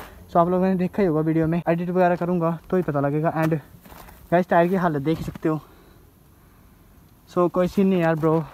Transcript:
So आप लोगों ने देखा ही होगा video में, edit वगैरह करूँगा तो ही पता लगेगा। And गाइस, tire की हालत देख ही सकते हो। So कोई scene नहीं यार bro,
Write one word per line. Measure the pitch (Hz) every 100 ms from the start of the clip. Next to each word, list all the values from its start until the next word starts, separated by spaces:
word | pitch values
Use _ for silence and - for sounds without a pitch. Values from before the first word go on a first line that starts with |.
| - - -
So | 175
आप | 170
लोगों | 185 190
ने |
देखा | 190 180 -
ही | 190
होगा | 151
video | 160 160 160
में, | 170 165
edit | 170 180
वगैरह | 180 175 175
करूँगा | 175 180 165 165 -
तो | 185
ही |
पता | 165 143
लगेगा। | 143 151 160
And | 160 160 160 - - - - - - -
गाइस, | 175 180
tire | 175 175
की | 190
हालत | 175 147
देख | 139 160
ही |
सकते | - - 165
हो। | 156 - - - - - _ - - - - - - - - - - -
So | 180 175
कोई | 185 180
scene | - 190
नहीं | 185
यार | 165
bro, | 160 160 160 151